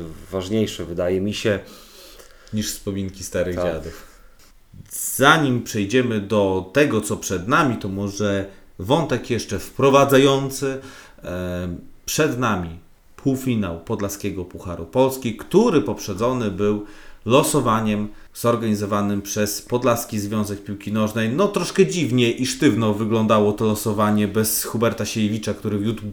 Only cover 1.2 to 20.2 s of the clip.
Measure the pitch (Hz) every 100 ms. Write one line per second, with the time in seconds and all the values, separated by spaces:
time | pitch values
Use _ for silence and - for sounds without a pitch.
1.2 | 101 104 113 95 - - - - - -
2.2 | - - - 107 104 - 104 98 95 -
3.2 | 90 92 87 90 87 80 78 - - -
4.2 | - - - - _ - - - - -
5.2 | 139 160 139 120 107 107 101 127 120 107
6.2 | 98 110 95 92 90 143 - 107 - 98
7.2 | - 92 95 156 143 104 101 95 101 98
8.2 | 104 98 98 - - - 98 160 143 123
9.2 | - 117 - 95 - - 135 139 135 135
10.2 | 139 135 135 - 135 131 - - - -
11.2 | - 90 90 90 90 87 - - - -
12.2 | 151 123 120 95 85 85 - - _ -
13.2 | 139 131 131 113 92 85 - 104 98 -
14.2 | 104 90 87 90 92 85 - 131 131 131
15.2 | 117 104 - 180 240 156 107 101 - 95
16.2 | 120 127 107 90 104 107 104 - - -
17.2 | 110 135 156 147 120 110 110 104 101 -
18.2 | - - 120 117 113 104 101 104 101 101
19.2 | - 107 104 - - 123 120 117 - 107